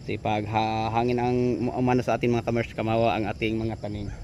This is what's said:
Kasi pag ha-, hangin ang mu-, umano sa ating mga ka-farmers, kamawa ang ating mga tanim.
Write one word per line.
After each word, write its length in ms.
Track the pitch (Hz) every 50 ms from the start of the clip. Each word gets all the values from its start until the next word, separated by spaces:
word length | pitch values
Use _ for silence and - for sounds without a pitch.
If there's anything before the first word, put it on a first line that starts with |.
| -
Kasi 160 | - 104 104
pag 240 | - 117 107 107 107 104
ha-, 400 | 110 110 110 110 110 110 110 110
hangin 320 | 110 117 120 123 123 120 120
ang 400 | 123 123 123 123 123 120 - 110
mu-, 160 | 123 - -
umano 240 | 127 123 123 127 120
sa 160 | - 113 117
ating 80 | -
mga 160 | 120 120 117 -
ka-farmers, 320 | 120 117 117 113 - -
kamawa 400 | - 110 110 113 113 117 117 87
ang 80 | 107 107
ating 320 | 98 107 - 117 110 110
mga 240 | 113 110 113 107 -
tanim. 320 | - 104 104 104 104 101 - -